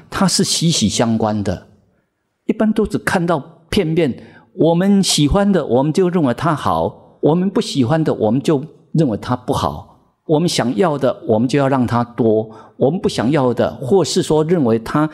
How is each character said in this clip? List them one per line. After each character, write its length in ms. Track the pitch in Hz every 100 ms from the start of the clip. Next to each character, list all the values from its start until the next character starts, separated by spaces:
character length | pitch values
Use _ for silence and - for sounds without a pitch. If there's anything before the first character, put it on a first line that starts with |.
| -
它 160 | - 185
是 180 | -
息 280 | 170 - 165
息 160 | 151 101
相 300 | - 117 110
关 260 | 110 107
的。 240 | 101 87 - _ _ _ _ _ _ _ -
一 80 |
般 180 | 208 220
都 160 | 220 202
只 100 | 127
看 280 | - 190 170
到 400 | 160 - - _
片 160 | - 160
面， 380 | 160 151 - - - _
我 200 | - 160
们 300 | 170 196 202
喜 240 | 185 - 147
欢 240 | 196 202
的， 140 | 185 135
我 180 | 120
们 80 | 151
就 180 | 156 180
认 140 | 175
为 100 | 139
它 220 | 117 156 147
好； 640 | 101 82 87 - - _
我 160 | - 170
们 140 | 190
不 100 | 208
喜 240 | - 139
欢 180 | 120 160
的， 120 | 151
我 180 | 107 107
们 100 | 127
就 220 | 156 143 156 - _
认 160 | 156 147
为 80 | 101
它 180 | - 156
不 160 | -
好。 380 | 135 90 71 - _ _ _ -
我 120 | 151
们 80 | 170
想 260 | - 120 202
要 200 | 180 147
的， 280 | 127 - -
我 100 | 110
们 80 | 131
就 140 | 143
要 80 | 135
让 180 | 135 117
它 200 | 117 117
多； 440 | - 113 110 110 - - -
我 120 | 131
们 80 | 180
不 80 | 208
想 200 | - 113
要 240 | 151 127
的， 220 | 113 98 -
或 240 | 127 196 151
是 180 | 190
说 180 | - 156 156
认 180 | 180
为 160 | 120 113
它 260 | 113 151 151